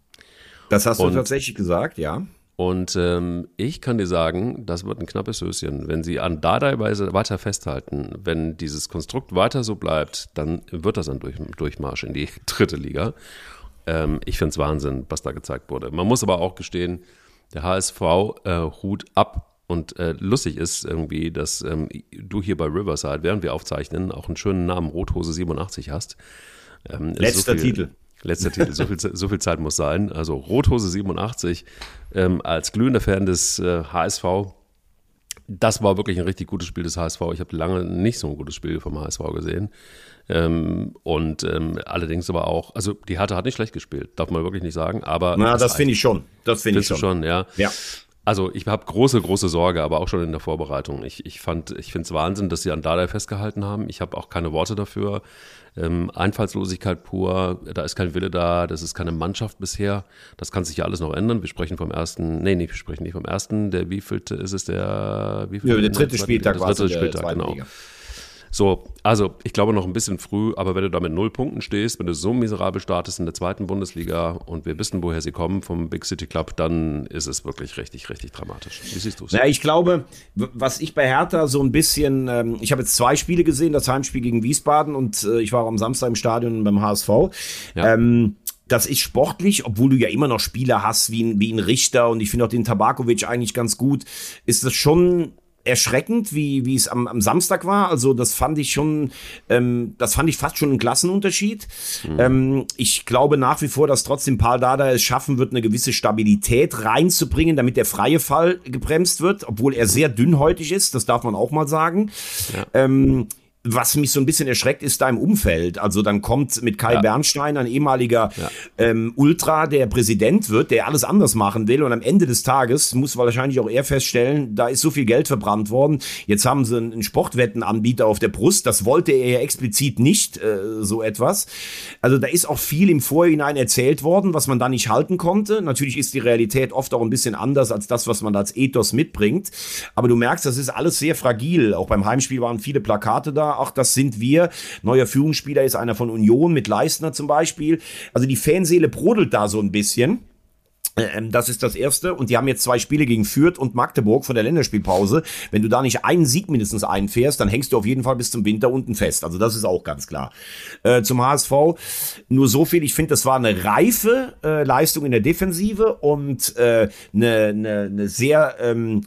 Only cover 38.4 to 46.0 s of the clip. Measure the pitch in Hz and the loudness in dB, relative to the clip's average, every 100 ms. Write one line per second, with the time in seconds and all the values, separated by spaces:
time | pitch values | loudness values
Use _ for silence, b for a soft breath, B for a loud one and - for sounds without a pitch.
38.4 | 73 - 76 80 78 76 76 - 78 78 | -10 -10 -6 -6 -6 -8 -8 -6 -6 -6
39.4 | 80 85 107 - B B B B B 85 | -4 -4 -6 -10 B B B B B 0
40.4 | 82 82 82 87 - - 80 80 80 76 | 0 0 -2 -4 -6 -8 -4 -2 -2 -4
41.4 | 80 80 80 82 - 90 80 85 87 85 | -4 -4 -4 -6 -6 -6 -4 -4 -4 -4
42.4 | 78 82 - - 98 98 - 95 98 92 | -2 -4 -6 -6 -6 -6 -6 -4 -2 -2
43.4 | 107 - 110 - - 69 - - 80 82 | -4 -4 -6 -8 -12 -10 -10 -8 -4 -4
44.4 | 87 95 87 82 80 107 - 82 90 87 | -4 -6 -6 -4 -4 -4 -4 -2 0 2
45.4 | 113 120 120 - 139 107 | 2 4 2 2 2 2